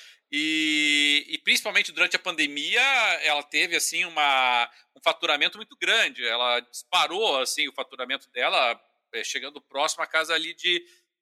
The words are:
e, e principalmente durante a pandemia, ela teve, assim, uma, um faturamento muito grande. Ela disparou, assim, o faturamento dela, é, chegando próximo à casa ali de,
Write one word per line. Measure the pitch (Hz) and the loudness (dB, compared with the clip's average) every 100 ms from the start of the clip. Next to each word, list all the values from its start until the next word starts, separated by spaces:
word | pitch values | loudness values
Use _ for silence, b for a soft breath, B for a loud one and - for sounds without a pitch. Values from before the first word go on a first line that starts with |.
| B B _ | B B _
e, | 143 156 156 156 151 151 147 147 147 143 | -4 0 0 0 2 2 4 4 2 0
e | 156 | -4
principalmente | - 240 220 196 190 | 0 0 0 0 0
durante | 156 175 180 | 0 0 0
a | |
pandemia, | 185 160 147 143 156 220 269 262 214 165 | -4 -2 -2 -4 -2 0 2 2 2 0
ela | 151 147 | 0 -2
teve, | 139 151 175 165 | -2 0 0 0
assim, | - 165 180 | -2 -4 -4
uma, | 160 143 131 127 123 117 b b - | 0 2 4 4 2 0 b b -6
um | |
faturamento | 165 156 160 147 165 208 | -2 0 0 0 0 -4
muito | 220 - | -16 -6
grande. | 175 226 180 123 120 | 0 2 2 -2 -2
Ela | 117 123 120 | 0 0 0
disparou, | 120 - - 180 156 180 220 139 | -4 -12 -2 0 0 0 0 0
assim, | 123 - 147 | -2 -2 -4
o | |
faturamento | 131 127 127 123 135 - | -6 -10 -8 -6 -6 -8
dela, | 123 139 180 127 113 _ _ _ | -4 0 2 2 0 _ _ _
é, | 117 | -8
chegando | 104 135 131 147 | -6 -8 -10 -14
próximo | _ 139 151 - | _ -2 -2 -2
à | 151 | -4
casa | 160 160 | -2 0
ali | 160 160 170 | -2 -4 -4
de, | 175 175 175 b b _ | -2 -2 -4 b b _